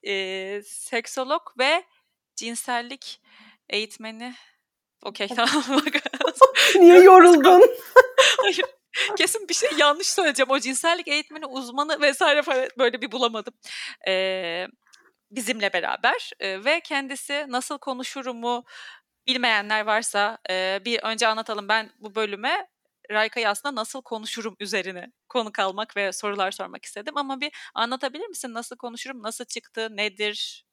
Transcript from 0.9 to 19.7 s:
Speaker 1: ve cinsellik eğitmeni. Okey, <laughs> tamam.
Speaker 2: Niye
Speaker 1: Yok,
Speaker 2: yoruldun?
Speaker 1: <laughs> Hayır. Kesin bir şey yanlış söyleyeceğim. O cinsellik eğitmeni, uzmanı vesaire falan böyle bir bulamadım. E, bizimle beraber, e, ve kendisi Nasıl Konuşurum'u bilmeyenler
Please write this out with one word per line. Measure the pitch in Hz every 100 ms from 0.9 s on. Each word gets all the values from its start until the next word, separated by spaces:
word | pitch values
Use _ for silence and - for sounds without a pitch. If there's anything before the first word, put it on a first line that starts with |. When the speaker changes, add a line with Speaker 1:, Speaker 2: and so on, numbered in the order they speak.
| 233 233 - 262 320 - -
Speaker 1:
ve | 262 330 359 _ _ _ _ -
cinsellik | 226 233 - 240 240 269 - - _ _ - _ _
eğitmeni. | 202 214 - 220 220 240 247 - _ _ _ _ _
Okey, | 208 196 202
<laughs> | 208
tamam. | 240 285 240 269 - 277 277 - - - 523 - - 381
Speaker 2:
Niye | 349 359
Speaker 1:
Yok, | 370
Speaker 2:
yoruldun? | 370 349 339 277 359 466 - - - 508
Speaker 1:
<laughs> | - 523 -
Hayır. | 415 339 523 - _ - - 415
Kesin | 311 440 392
bir |
şey | 330 571 302
yanlış | 294 294 381
söyleyeceğim. | - 339 277 254
O | 269
cinsellik | 233 262 330 339 339
eğitmeni, | 294 302 302 302
uzmanı | 262 247 247 294 311
vesaire | 294 269 339 294
falan | 285 262 262 -
böyle | 247 247
bir | 233
bulamadım. | 226 233 220 214 _ - - - - -
E, | 185 190 185 175 170 185 _ _ _ _ _ _
bizimle | 208 214 220 202
beraber, | 185 - - 233 466 - -
e, | 196 190 220
ve | 330
kendisi | - 285 269 269 - 285 285
Nasıl | 247 254 285
Konuşurum'u | - 254 254 - 254 233 233 240 240 - - - _ _ -
bilmeyenler | 262 247 220 208